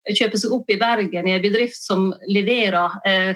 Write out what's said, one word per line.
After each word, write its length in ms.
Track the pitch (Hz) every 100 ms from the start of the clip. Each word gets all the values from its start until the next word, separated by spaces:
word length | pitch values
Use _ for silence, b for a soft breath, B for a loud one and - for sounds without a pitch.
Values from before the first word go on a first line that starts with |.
| -
kjøpe 300 | 202 220 208
seg 120 | 226
opp 160 | 247 -
i 60 | 202
Bergen 460 | 233 233 190 170 185
i 60 |
en 80 | 185
bedrift 400 | 196 214 240 -
som 320 | - 185 190 185 -
leverer, 680 | 202 202 240 208 175 175 196
eh, 300 | 196 190 190